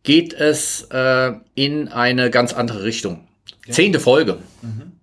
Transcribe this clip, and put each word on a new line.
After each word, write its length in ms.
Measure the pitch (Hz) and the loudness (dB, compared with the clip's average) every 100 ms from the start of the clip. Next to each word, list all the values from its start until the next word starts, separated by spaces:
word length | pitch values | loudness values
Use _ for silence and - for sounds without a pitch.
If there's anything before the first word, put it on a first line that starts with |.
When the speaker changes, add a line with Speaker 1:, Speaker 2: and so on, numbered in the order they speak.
Speaker 1:
geht 300 | - 156 165 | 2 2 2
es, 520 | - 151 147 - - - | 0 0 0 -4 -8 -6
äh, 400 | 131 131 127 131 107 - | -2 2 2 0 -4 -12
in 340 | - 139 151 143 | -4 -2 -2 -6
eine 420 | 120 123 123 123 | -2 0 2 0
ganz 220 | 120 120 | 0 -2
andere 300 | - 120 107 | -2 -4 -4
Richtung. 420 | 101 113 101 85 - _ - _ - | -6 -6 -8 -10 -16 _ -20 _ -6
Speaker 2:
Ja. 60 | |
Speaker 1:
Zehnte 260 | 120 196 160 | 2 2 4
Folge. 380 | - 135 127 87 - _ | 4 4 2 -2 -10 _
Speaker 2:
Mhm. 320 | 117 110 170 - | -14 -12 -14 -20